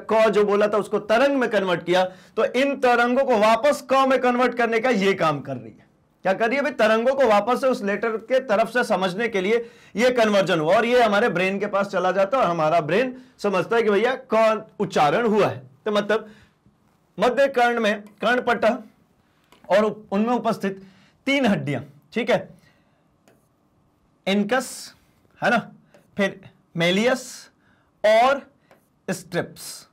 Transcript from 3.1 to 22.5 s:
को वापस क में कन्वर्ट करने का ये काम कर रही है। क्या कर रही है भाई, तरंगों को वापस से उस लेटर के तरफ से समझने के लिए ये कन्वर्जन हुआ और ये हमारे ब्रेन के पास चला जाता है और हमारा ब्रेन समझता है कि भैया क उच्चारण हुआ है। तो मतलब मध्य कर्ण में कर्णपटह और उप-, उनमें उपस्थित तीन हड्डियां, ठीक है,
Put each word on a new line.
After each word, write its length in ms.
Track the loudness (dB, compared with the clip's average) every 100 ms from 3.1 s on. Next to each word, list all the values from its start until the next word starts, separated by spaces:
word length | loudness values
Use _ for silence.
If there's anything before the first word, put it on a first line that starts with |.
| 0
को 140 | 2 2
वापस 440 | 4 4 2 0 0
क 140 | 0 2
में 120 | 2
कन्वर्ट 340 | 0 2 0
करने 260 | 0 -2 0
का 100 | 0
ये 220 | 0 0
काम 260 | 0 0 -2
कर 160 | -6 -12
रही 140 | -14
है। 120 | -20 _ _ _ _
क्या 80 | -4
कर 160 | -2 0
रही 80 | -2
है 60 |
भाई, 100 | -2
तरंगों 420 | 0 2 2 0
को 120 | 2 2
वापस 340 | 2 2 0
से 60 | 0
उस 160 | -2
लेटर 320 | -2 -4 -4 -6 -2
के 120 | -2
तरफ 300 | 0 0 0
से 120 | -2
समझने 440 | -2 -2 -2 -4 -4
के 120 | -2
लिए 240 | -2 -2 -4 -14 -12 -2
ये 140 | 0
कन्वर्जन 480 | 2 2 2 2 0
हुआ 160 | 2 2
और 80 |
ये 180 | 2 2
हमारे 260 | 4 2 0
ब्रेन 280 | 0 -2 -2
के 80 | -4
पास 200 | -2 -2
चला 240 | -2 0
जाता 260 | 0 0 2
है 60 |
और 60 | 0
हमारा 300 | 0 0 0
ब्रेन 320 | 0 0 -2 -6 -18 _
समझता 380 | -2 -2 0 0
है 60 |
कि 80 | 2
भैया 260 | 2 0 -2 -2
क 320 | 2 2 0 -6 -8
उच्चारण 460 | -4 2 2 2 2
हुआ 200 | 2 0
है। 160 | -2 -14 _
तो 80 | -4
मतलब 360 | -4 -2 -2 -4 -16 _ _ _ _ _ _ _ -2
मध्य 280 | 0 2 0
कर्ण 320 | 2 0 2
में 220 | 0 -2 -6 -6
कर्णपटह 580 | -2 0 0 0 0 -2 -6 _ _ _ _ _ _ _ 0
और 160 | 2
उप-, 280 | 2 -2 -6
उनमें 220 | -2 0
उपस्थित 480 | 0 -2 -4 -4 -8 -12 _ _ _ -4
तीन 200 | 0 2
हड्डियां, 360 | 0 -2 -6 -8 -20 _
ठीक 160 | -6 -2
है, 180 | -2 -4